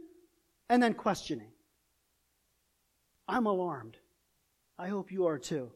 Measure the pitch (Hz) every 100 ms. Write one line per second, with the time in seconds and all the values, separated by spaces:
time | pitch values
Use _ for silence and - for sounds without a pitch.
0 | - - _ _ _ _ - 247 240 -
1 | - - - 131 107 - _ _ _ _
2 | _ _ _ _ _ _ _ _ _ _
3 | _ _ - 220 214 190 180 139 113 -
4 | _ _ _ _ _ _ _ - 180 202
5 | 185 185 175 147 - 156 123